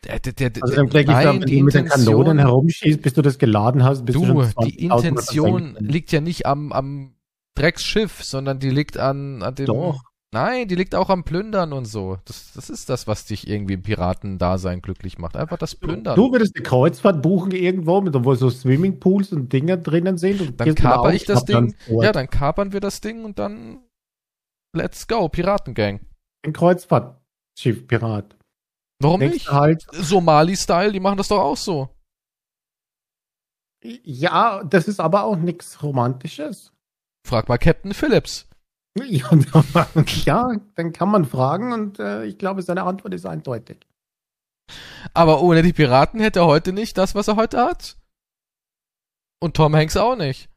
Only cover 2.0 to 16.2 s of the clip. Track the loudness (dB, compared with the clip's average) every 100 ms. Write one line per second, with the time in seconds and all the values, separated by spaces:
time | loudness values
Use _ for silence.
2 | 6 6 6 6 6 6 2 2 2 2
3 | 2 2 2 2 2 4 2 4 2 2
4 | -2 0 4 4 2 0 -2 -2 0 2
5 | 2 -2 -2 0 2 0 -4 -8 -4 -4
6 | 0 -2 -2 -4 -4 -4 -4 -6 -6 -10
7 | -14 _ _ _ _ -2 -2 0 -2 -2
8 | -2 -6 -10 -6 -6 -4 0 0 -2 -2
9 | -4 -4 -8 -8 -10 -8 -8 -6 -6 -6
10 | -12 _ _ -6 -4 -4 -4 -4 -2 -2
11 | 0 -2 -2 -6 -4 -4 -4 -6 -8 -8
12 | -8 -10 -12 -20 -18 -20 -16 -16 -8 -8
13 | -4 -8 -8 -12 -6 -6 -4 -6 -6 -4
14 | -2 -4 -8 -4 -2 -2 -4 -8 -8 -10
15 | -12 -12 -10 -8 -8 -8 -10 -10 -8 -8
16 | 0 2